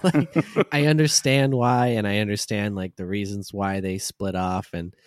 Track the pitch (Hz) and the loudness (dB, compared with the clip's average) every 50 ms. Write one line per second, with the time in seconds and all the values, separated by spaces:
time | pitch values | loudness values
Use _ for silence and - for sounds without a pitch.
0 | - 185 - 147 - - - 165 - - - 110 98 - 143 147 147 151 156 156 | 0 2 2 2 2 0 0 -2 -2 -2 0 0 0 0 2 2 4 4 4 4
1 | 156 151 - - - 135 135 139 135 139 135 123 120 123 123 123 123 123 117 110 | 4 2 2 2 2 2 2 4 4 2 2 2 2 2 2 2 2 2 0 0
2 | 104 101 101 104 107 104 104 104 - - 107 104 101 104 101 95 92 90 - - | 0 0 0 0 0 0 -2 -4 -4 -4 -4 -2 -2 -2 -4 -6 -8 -8 -8 -8
3 | 92 90 98 104 101 98 101 101 95 - - 98 98 98 98 98 95 95 92 98 | -6 -4 -4 -4 -4 -4 -6 -8 -8 -8 -6 -4 -2 -2 -2 -2 -2 -4 -4 -4
4 | - - - - 101 95 92 92 92 92 92 92 - - - 87 85 90 - _ | -6 -8 -8 -6 -4 -4 -2 -2 -2 -2 -2 -4 -6 -6 -8 -8 -8 -10 -12 _
5 | _ | _